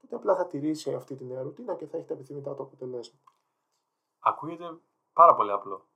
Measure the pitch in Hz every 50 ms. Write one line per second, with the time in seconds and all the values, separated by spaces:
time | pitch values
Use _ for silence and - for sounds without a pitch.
0 | _ - - - - 208 190 180 180 180 - 143 143 156 156 151 - 151 139 135
1 | 131 - 139 127 131 127 127 131 131 143 156 - 240 226 180 - 156 147 - 165
2 | 143 - 156 139 135 - 147 147 139 143 139 135 139 139 - - 131 127 127 123
3 | 117 - _ _ _ - _ _ _ _ _ _ _ _ _ _ _ _ _ _
4 | _ _ _ _ - 113 - - - 156 170 165 175 170 160 165 _ _ _ _
5 | _ _ _ - 165 170 - - 110 104 101 98 - 101 95 95 - _ _